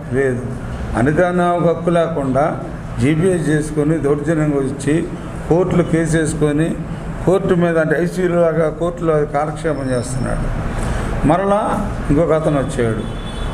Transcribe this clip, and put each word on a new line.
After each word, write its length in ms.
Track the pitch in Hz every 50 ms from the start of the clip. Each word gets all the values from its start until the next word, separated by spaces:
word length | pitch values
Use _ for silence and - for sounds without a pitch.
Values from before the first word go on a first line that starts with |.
| - - 120
లేదు. 280 | 131 139 131 123 117 117 113 - - - - - - - - -
అనిత 240 | 110 120 139 156 156
ఆమెకు 480 | 180 175 180 180 175 175 175 175 175 170
హక్కు 200 | 165 160 170 175
లేకుండా 720 | 170 170 165 160 165 151 135 135 127 131 151 170 - - - - - - - - - -
జీపీఏ 340 | 117 139 160 156 170 190 180
చేసుకొని 640 | 170 151 143 156 151 143 - 151 151 143 147 165
దౌర్జన్యంగా 600 | 160 139 139 151 143 143 151 170 156 156 151 143
వచ్చి 500 | 139 135 127 117 - - 143 151 170 - - - - - - - - - -
కోర్టులో 340 | 151 175 185 - - 180 160
కేసు 340 | 147 156 160 165 156 156
వేసుకొని 580 | 165 160 151 - 156 147 151 147 151 160 170 - - - - - - - - - - -
కోర్టు 280 | 170 185 196 185 175 185
మీద, 240 | 170 175 170 165
అంటే 180 | 165 156 156 151 143
ఐసీయూలో 420 | 175 170 - 180 180 175 170 175
లాగా 280 | 170 165 156 160 165 156
కోర్టులో 440 | 151 - 170 175 170 - 170 160 156
కాలక్షేపం 760 | 151 147 - - 143 151 156 151 - - 160 147 135 135 131
చేస్తున్నాడు. 480 | 127 123 113 - - 131 117 113 110 110 - - - - - - - - - - - - - - - - -
మరలా 640 | 135 160 180 196 196 202 208 226 - - - - - - - - -
ఇంకొక 220 | 147 143 170 147
అతను 260 | 156 156 151 160 151
వచ్చాడు. 680 | 139 127 123 - - 120 113 110 104 104 - - - - - - - - -